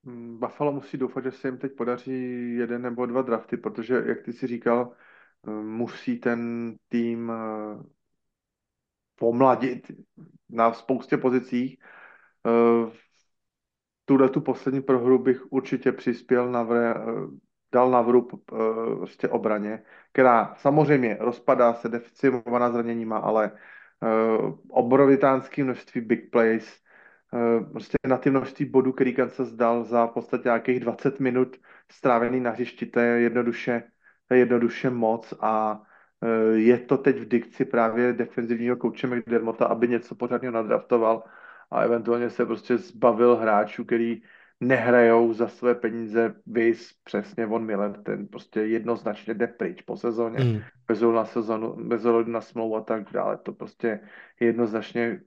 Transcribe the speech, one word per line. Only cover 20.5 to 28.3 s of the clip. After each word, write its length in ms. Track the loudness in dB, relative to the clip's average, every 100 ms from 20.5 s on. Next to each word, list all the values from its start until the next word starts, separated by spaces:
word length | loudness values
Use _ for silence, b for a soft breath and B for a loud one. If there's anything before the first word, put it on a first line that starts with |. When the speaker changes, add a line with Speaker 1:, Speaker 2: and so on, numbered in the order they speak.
| -2
Speaker 1:
samozřejmě 580 | 2 4 4 4 2 0
rozpadá 540 | -4 -2 0 4 4
se, 140 | 2 -6
decimovaná 840 | -8 -10 _ 0 0 -2 0 0
zraněníma, 460 | 0 -4 -4 -4 -4
ale, 340 | 0 0 0
e, 560 | -4 -20 -20 -20 _ -2 2 2 0 -2 -6 -4
obrovitánský 960 | 0 4 6 6 6 4 2 -2 -4
množství 380 | -4 -4 -8 -8
big 300 | -2 -2 0
plays, 500 | 2 2 2 -4 -20 b b b b _
e, 300 | -2 0 0
prostě 320 | -2 -12 -4 -4 0
na 80 | 0
ty 140 | 2